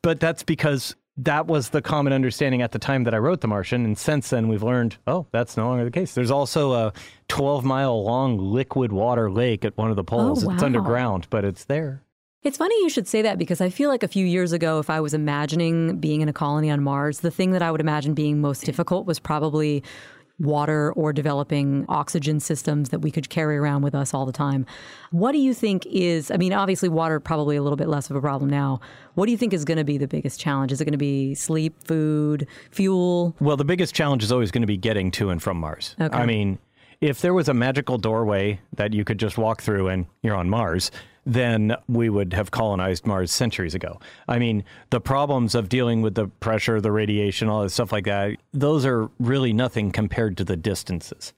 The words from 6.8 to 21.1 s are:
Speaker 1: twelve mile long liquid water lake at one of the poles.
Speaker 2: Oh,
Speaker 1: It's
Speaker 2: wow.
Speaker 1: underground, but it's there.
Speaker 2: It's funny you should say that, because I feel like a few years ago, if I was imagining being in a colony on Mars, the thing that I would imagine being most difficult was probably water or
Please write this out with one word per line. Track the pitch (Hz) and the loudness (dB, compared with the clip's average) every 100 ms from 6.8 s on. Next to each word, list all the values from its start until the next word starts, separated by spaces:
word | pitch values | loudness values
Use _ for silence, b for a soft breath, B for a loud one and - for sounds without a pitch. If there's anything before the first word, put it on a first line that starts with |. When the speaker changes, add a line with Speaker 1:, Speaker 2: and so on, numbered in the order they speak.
| 110 - B B _ | 0 -4 B B _
Speaker 1:
twelve | - 139 143 | -2 0 2
mile | 127 131 139 117 | 0 2 2 0
long | 101 123 135 110 | 0 0 0 0
liquid | 95 113 135 - 123 | 0 -2 0 0 0
water | 98 113 120 110 | 2 2 2 0
lake | 95 123 107 107 | 2 0 0 -2
at | - | -2
one | 110 | -2
of | 104 | 0
the | |
poles. | 90 - - 285 185 | 0 2 2 2 0
Speaker 2:
Oh, | |
Speaker 1:
It's | 180 | 2
Speaker 2:
wow. | 139 | 2
Speaker 1:
underground, | 120 98 120 123 95 - | 2 2 0 0 -2 -2
but | 113 | -2
it's | 101 92 - | -2 -4 -4
there. | 143 156 135 _ _ _ _ | -4 -4 -8 _ _ _ _
Speaker 2:
It's | 285 277 | -6 -2
funny | 339 453 | 0 2
you | 359 | 2
should | 277 185 | 0 -2
say | 220 | 0
that, | 220 196 | 0 0
because | 170 175 | -2 0
I | 185 | 0
feel | - 285 | 0 0
like | 254 | 2
a | 196 | 0
few | 196 185 | 0 2
years | 175 180 | 2 2
ago, | 170 160 156 | 0 0 0
if | 151 | 0
I | 156 | -2
was | 151 | 0
imagining | 151 151 143 151 156 165 165 165 175 | 0 0 0 0 0 2 2 0 0
being | 151 151 | 0 0
in | 156 | 0
a | |
colony | 139 147 147 151 | 0 0 2 2
on | 147 | 2
Mars, | 139 139 147 143 | 0 0 -2 -2
the | 170 | -4
thing | - 185 | 0 0
that | 185 | 2
I | 170 | 2
would | 160 | 0
imagine | 156 151 139 | 0 0 0
being | 151 151 147 | 0 2 2
most | 147 135 | 0 0
difficult | - 143 165 185 208 | -4 -2 0 0 0
was | 160 | -4
probably | - 151 156 151 151 147 B B B B B _ | -2 -2 0 0 0 0 B B B B B _
water | 143 147 147 156 147 | 0 0 2 2 0
or | - 151 | 0 0